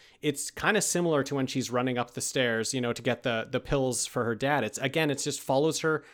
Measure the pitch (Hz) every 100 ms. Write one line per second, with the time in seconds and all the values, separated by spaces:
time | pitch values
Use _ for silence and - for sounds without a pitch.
0 | - - 151 139 - - 165 208 185 175
1 | 175 147 135 139 131 135 110 123 127 120
2 | 117 - - 139 123 113 110 131 120 117
3 | 123 117 131 113 110 131 - 143 131 120
4 | - 127 113 110 135 147 107 107 135 160
5 | 151 139 143 - - 135 160 147 160 156
6 | -